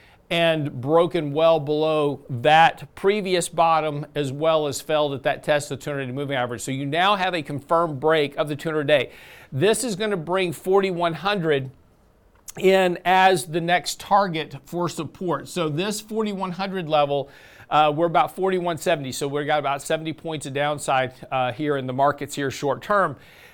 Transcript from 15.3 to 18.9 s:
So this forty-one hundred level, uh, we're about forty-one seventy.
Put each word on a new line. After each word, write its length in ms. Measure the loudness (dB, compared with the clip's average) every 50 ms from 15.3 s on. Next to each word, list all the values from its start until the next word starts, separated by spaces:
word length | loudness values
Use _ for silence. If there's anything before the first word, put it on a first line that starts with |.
| -4 -4 -4 -6
So 200 | -6 -4 -4 -2
this 320 | -2 -2 -4 -4 -4 -6
forty-one 520 | -8 -6 -4 -4 -4 -4 -4 -6 -6 -6 -6
hundred 360 | -6 -6 -6 -6 -6 -2 2
level, 420 | 4 4 4 4 2 -2 -2 -4 -10 -20 -20 -20 -20 -20 -6 0
uh, 220 | 2 4 4 4 4
we're 120 | 2 0
about 280 | 2 2 2 2 0 -2
forty-one 440 | -2 -2 0 0 0 -2 -2 -4 -2
seventy. 340 | 0 0